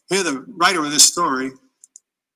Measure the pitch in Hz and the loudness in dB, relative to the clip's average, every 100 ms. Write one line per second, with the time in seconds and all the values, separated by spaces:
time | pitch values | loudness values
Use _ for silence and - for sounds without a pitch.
0 | - 185 175 131 - - 175 180 147 147 | -4 -2 -2 -4 -8 0 0 2 0 2
1 | - - 170 131 131 131 _ _ - - | 2 2 -2 -2 -6 -10 _ _ -20 -20
2 | _ _ _ | _ _ _